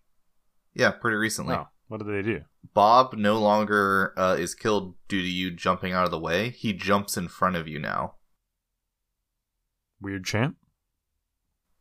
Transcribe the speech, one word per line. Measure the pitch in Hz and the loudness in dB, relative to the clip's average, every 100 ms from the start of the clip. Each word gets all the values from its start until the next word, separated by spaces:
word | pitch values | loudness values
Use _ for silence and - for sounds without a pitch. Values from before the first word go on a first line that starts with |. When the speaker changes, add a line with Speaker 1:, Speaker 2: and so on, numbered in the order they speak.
| _ _ _ _ _ _ _ | _ _ _ _ _ _ _
Speaker 1:
Yeah, | - 113 | 0 0
pretty | - 117 104 | 2 -2 0
recently. | 110 - 65 | -2 -4 -4
Speaker 2:
Oh, | 90 - _ - | -4 -6 _ -14
what | 110 | -10
did | 104 | -6
they | 101 | -4
do? | 104 82 - _ - | -4 -6 -8 _ -2
Speaker 1:
Bob | 104 104 123 127 | 4 6 6 4
no | 110 104 110 | 0 2 4
longer, | 104 107 104 104 98 98 95 - | 4 2 2 2 4 2 0 0
uh, | 92 82 | 0 0
is | 87 | -2
killed | - 113 104 92 - - | -4 -2 0 -2 -12 -4
due | 98 | -2
to | 90 | -2
you | 90 92 | -2 -4
jumping | 85 92 92 92 | -2 -2 -2 -2
out | 92 90 | 0 0
of | |
the | 80 | -2
way. | 80 87 120 | -2 -2 -2
He | - 113 | -4 -6
jumps | 87 92 101 101 104 | -4 2 2 0 -6
in | 85 | -6
front | - 92 87 | -2 -2 -2
of | 78 | -6
you | 73 | -8
now. | 52 50 87 - _ _ _ _ _ _ _ _ _ _ _ _ _ _ _ _ _ _ | -6 -6 -6 -12 _ _ _ _ _ _ _ _ _ _ _ _ _ _ _ _ _ _
Speaker 2:
Weird | 98 98 | -8 -8
chant? | 92 107 127 - _ _ _ _ _ _ _ _ _ _ _ _ | -4 -2 -2 -4 _ _ _ _ _ _ _ _ _ _ _ _